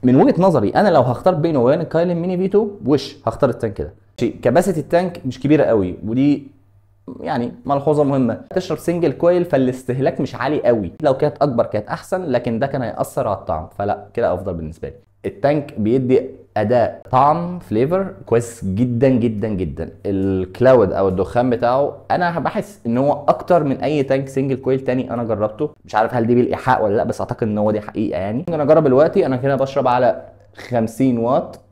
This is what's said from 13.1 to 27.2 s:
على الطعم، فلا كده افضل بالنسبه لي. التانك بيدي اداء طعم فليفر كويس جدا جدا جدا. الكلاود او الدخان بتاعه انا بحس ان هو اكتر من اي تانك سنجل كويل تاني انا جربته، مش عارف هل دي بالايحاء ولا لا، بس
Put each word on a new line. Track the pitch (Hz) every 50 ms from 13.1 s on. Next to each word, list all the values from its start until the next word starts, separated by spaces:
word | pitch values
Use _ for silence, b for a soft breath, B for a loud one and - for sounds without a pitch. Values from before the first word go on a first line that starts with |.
| - - 127 113
على | 98 95
الطعم، | - - 82 78 85 92 - -
فلا | 101 101 101 - - - _
كده | - 113 90 87
افضل | 90 95 98 90
بالنسبه | 85 82 78 80 - - 73
لي. | - - _ _ _ _ _
التانك | 95 - - - 139 147 156 135 - - -
بيدي | 104 107 120 135 131 120 127 - - - - - - _ _ 107
اداء | 107 107 123 123 113 95 - - - -
طعم | - 127 135 143 156 170 175 175 180 180
فليفر | - - 104 107 123 147 175 190 196 185 - - -
كويس | - 113 117 117 - - - -
جدا | 95 92 98 123 123 120 117 131 135
جدا | 131 123 113 123 110 104 101 110
جدا. | 107 90 92 80 69 80 82 - - - -
الكلاود | 98 98 98 95 98 95 92 92 90 - - 123 127 131 123 107 92 -
او | - 98 98
الدخان | 92 90 95 - - 120 123 127
بتاعه | 123 113 120 120 123 135 143 143 - - - -
انا | 110 151 180 175 165 170
بحس | 143 156 - 220 - - - - -
ان | 117 117 123
هو | 135 143 135 - - -
اكتر | 170 - - - 185 170 151
من | 143 131 -
اي | - 135 151 151 135
تانك | 135 135 139 135 135
سنجل | - 135 135 135 135
كويل | 123 - 131 131 131
تاني | 131 - 127 131 123 - -
انا | 120 120
جربته، | 110 113 101 104 107 - - 151 151 - - _
مش | - -
عارف | 107 113 113 117
هل | 123 117 113
دي | 123
بالايحاء | 120 123 - - - - 131 123 - 107
ولا | 104 101
لا، | 117 92
بس | - - -